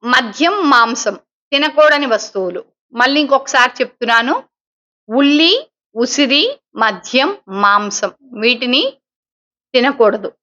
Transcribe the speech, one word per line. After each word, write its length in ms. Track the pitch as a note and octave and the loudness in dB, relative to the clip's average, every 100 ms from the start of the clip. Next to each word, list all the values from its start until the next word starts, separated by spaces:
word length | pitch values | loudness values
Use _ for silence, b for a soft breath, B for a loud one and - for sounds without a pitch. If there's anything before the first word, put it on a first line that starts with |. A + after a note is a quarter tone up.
మద్యం, 640 | A#3 B3+ A#3+ F#3+ E4 G#4 E4 | 0 -2 -2 -2 -2 0 2
మాంసం 460 | B3 A3+ A#3+ - G3 _ _ _ | 4 2 0 -6 -6 _ _ _
తినకూడని 540 | C#4 D4+ D4+ D4+ D4 C#4 | -2 -2 4 4 4 0
వస్తువులు. 600 | A3 - G3+ F#3 F3+ - _ _ | -2 -4 -6 -6 -8 -14 _ _
మళ్ళీ 280 | A#3 B3 C#4+ | -2 0 2
ఇంకొకసారి 500 | D4 C4+ C4+ C4 B3 B3 | 2 0 0 2 2 0
చెప్తున్నాను, 640 | B3 _ A#3 A3+ A#3 G#4+ - _ _ _ _ _ _ | -6 _ 0 0 0 -4 -6 _ _ _ _ _ _
ఉల్లి, 580 | A3+ C#4+ D4 D#4+ A4+ D#5 _ _ G#3+ | 0 2 4 2 0 -4 _ _ -4
ఉసిరి, 640 | B3 - C#4+ C#4 G#4+ C#5+ _ - | -4 0 0 0 0 -4 _ -4
మద్యం, 600 | A3 F#3+ - B3 C#4+ G4+ - | -2 -2 -4 -2 0 -4 -10
మాంసం 640 | G3 G3+ G#3 G#3 G3 G3 - | -2 2 2 0 -4 -6 -8
వీటిని 720 | C4+ A#3 A3 A#3+ B3 B3+ B4+ - _ _ _ _ _ _ _ | -20 -4 -2 -2 -2 -2 -2 -6 _ _ _ _ _ _ _
తినకూడదు. 580 | B3+ B3 C4+ A3 G3+ G3 _ | 0 0 2 2 0 -8 _